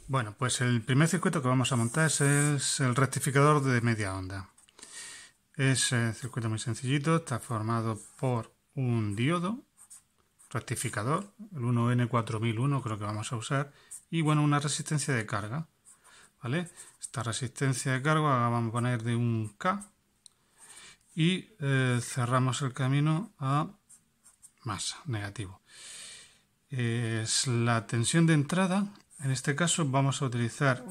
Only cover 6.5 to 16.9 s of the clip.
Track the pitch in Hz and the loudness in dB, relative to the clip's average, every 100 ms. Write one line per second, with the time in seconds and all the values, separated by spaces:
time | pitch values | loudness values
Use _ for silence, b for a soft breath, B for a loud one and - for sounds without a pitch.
6.5 | 110 - 110 127 147 156 165 165 117 - | -2 -4 -4 0 0 2 0 0 -6 -4
7.5 | 113 110 117 113 104 - - 131 117 - | -4 0 0 0 -4 -10 -4 -2 -2 -4
8.5 | _ _ 139 123 113 104 101 131 175 180 | _ _ -4 0 0 0 0 0 0 -2
9.5 | 254 - _ - - _ _ _ _ - | -4 -10 _ -20 -20 _ _ _ _ -8
10.5 | 120 - 117 113 104 113 170 202 - - | -8 -6 -6 -4 -4 -2 -2 -6 -16 -14
11.5 | 151 120 120 117 123 117 120 110 110 117 | -4 0 2 2 2 2 0 -2 -2 -2
12.5 | 110 139 139 113 107 104 107 107 117 113 | 0 0 -2 -4 -6 -6 -6 -6 -8 -2
13.5 | 139 143 B B B - 165 156 151 147 | -4 -4 B B B -6 0 2 4 4
14.5 | 143 143 - - 151 151 123 104 107 104 | 2 0 -4 -2 -2 0 -2 0 -4 -4
15.5 | 147 160 _ - B B B B - 120 | -6 -8 _ -20 B B B B -10 -4
16.5 | 160 170 B B | -4 -4 B B